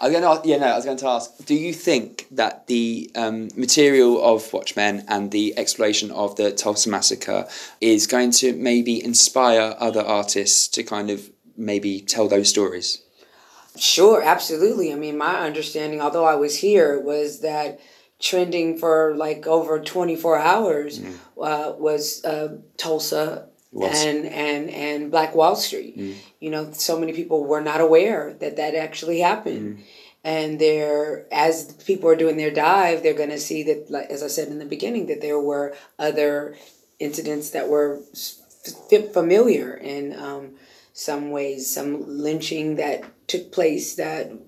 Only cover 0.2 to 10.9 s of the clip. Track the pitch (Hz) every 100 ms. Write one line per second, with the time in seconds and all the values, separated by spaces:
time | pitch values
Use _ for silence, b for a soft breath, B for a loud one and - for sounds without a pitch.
0.2 | 170 156 160 147 135 113 127 131 135 120
1.2 | - - - 147 165 160 - 135 107 -
2.2 | - 131 110 - - 120 117 113 - -
3.2 | 113 110 110 - 127 156 143 135 123 120
4.2 | 117 110 - 107 - - 104 101 101 104
5.2 | 101 104 104 - 101 - 110 104 107 98
6.2 | 104 - 104 101 107 104 - 98 - -
7.2 | - 101 - B B B 113 110 - 123
8.2 | 123 123 127 113 123 120 120 117 120 120
9.2 | - 131 127 113 110 110 117 113 104 104
10.2 | 101 101 98 - - - 117